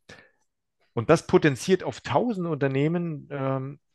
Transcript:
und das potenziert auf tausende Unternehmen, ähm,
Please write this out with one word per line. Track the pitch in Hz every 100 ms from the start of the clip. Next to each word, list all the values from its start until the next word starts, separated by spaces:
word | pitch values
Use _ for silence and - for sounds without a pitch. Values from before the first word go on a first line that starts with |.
| - - _ _ _ _ _ _ _
und | - 113
das | 160 -
potenziert | 185 165 131 - 185
auf | 160 -
tausende | - 143 240 196 170
Unternehmen, | 147 139 135 151 175 170 147 135
ähm, | 143 135 135 135 143 _